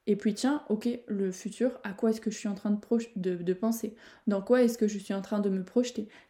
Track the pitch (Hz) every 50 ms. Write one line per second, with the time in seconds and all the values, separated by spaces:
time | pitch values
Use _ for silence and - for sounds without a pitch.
0 | - 220 202 208 - 220 202 - - 269 294 294 - - 214 214 - 240 247 240
1 | - - 208 196 196 185 185 - - 190 - - 226 254 247 - - 208 190 -
2 | 233 220 220 220 - 214 214 - - 208 196 190 - 208 208 208 - - 233 226
3 | 233 - - 185 180 185 180 175 175 180 180 185 220 226 226 - - 214 - -
4 | - - - - - 208 202 196 196 - 247 254 247 226 226 - 220 208 208 196
5 | - - 196 196 190 - 214 208 202 202 190 190 180 - - 240 247 240 - 220
6 | 214 - - - - _